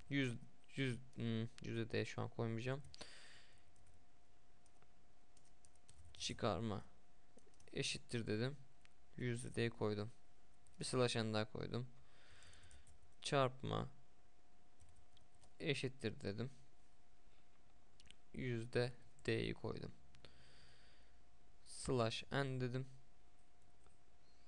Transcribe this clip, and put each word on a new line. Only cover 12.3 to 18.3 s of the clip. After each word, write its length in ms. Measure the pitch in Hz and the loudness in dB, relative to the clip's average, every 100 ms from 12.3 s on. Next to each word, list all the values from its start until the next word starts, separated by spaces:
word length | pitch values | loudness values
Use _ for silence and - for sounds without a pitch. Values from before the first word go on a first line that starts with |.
| - - - - - - - - - | -8 -8 -8 -8 -8 -8 -8 -8 -4
Çarpma 680 | - 139 131 131 110 107 123 - - - - - - - - - - - - - - - - - | 4 8 6 4 2 2 2 -4 -8 -8 -10 -10 -8 -8 -8 -8 -8 -8 -6 -6 -8 -8 -6 0
eşittir 600 | - 135 127 131 110 - | 4 6 4 2 0 2
dedim. 300 | 98 107 127 - - - - - - - - - - - - - - - - - - | 0 2 0 -2 -8 -8 -8 -8 -8 -8 -6 -6 -6 -8 -8 -8 -8 -8 -6 -6 -4